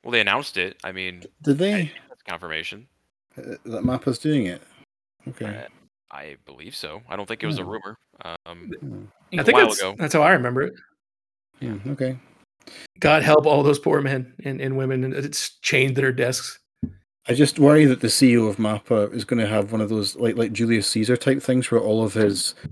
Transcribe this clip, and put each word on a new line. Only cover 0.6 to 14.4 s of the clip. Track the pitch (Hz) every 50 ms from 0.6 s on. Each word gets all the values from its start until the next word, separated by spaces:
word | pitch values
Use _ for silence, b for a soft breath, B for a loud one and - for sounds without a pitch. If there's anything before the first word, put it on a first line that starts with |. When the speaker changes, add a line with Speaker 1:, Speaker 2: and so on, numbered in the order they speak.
| 90 95 - _
Speaker 1:
I | - 92
mean, | 92 95 92 92 90 90 90 - _ _
Speaker 2:
Did | - 151 139 143
they? | 180 202 208
Speaker 1:
I | 196 170
think | 147 - - - _
that's | - _
confirmation. | _ - 90 85 92 85 78 80 80 - 95 101 120 _ _ _ _ _ _ _ _ _ _
Speaker 2:
Uh, | - 135 - 85 - _
that | 117 117 107 98
mappa's | 123 127 127 - 143 123 -
doing | - 156 151 143 110
it? | 90 87 - - _ _ _ _ _ _ _ _ _ _ _ _ 131
Okay. | 131 - 113
Speaker 1:
Uh, | 104 104 - 65 60 _ _ _ _ _ _ _ _
I | - 71 73 76 71 67 _
believe | - 69 65 78 101 -
so. | - - 78 76 101 120 -
I | -
don't | 98 101
think | - 113 113
it | -
was | 160 156 107
a | 90
Speaker 2:
Hmm. | 90
Speaker 1:
rumor. | 104 110 95 98 110 _ _ _ _ _ -
Um, | 82 82 85 _ 82 87 87 87 - - -
Speaker 2:
Hmm. | 147 135 110 98 101 104 _ _ _ _ - 170
Speaker 3:
I |
Speaker 1:
a | 147
Speaker 3:
think | - - -
Speaker 1:
while | 131
Speaker 3:
that's, | 110 104 101
Speaker 1:
ago. | 98 92 101 117
Speaker 3:
that's | 165 147 139
how | 160
I | 147 165
remember | 185 147 123 123 123 127
it. | 139 - - - _ _ _ _ _ _ _ _ _ _ _ _ _ _ _ _
Speaker 2:
Hmm, | 135 123 107 101 101 131
okay. | 143 135 131 127 131 127 _ _ _ _ _ _ _ _ _ B B B B B _ -
Speaker 3:
God | - 156 151 156
help | 139 156 151 156 147
all | 156 147 143
those | 143 143 143 143
poor | - 160 156 147
men | 143 135 135 131 127 123 _ -